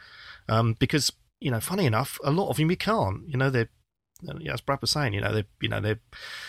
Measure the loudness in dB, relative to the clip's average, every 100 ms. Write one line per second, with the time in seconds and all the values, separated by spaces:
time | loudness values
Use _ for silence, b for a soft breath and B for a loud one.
0 | B B B B 0 2 2 2 2 2
1 | 0 -4 _ _ -4 -2 -2 2 2 2
2 | 0 -2 0 2 2 2 2 2 0 2
3 | 2 -2 -4 0 2 2 0 _ _ _
4 | _ _ -12 -10 -6 -6 -2 -2 0 0
5 | 0 0 0 -2 -2 _ -4 0 0 -2
6 | _ B B B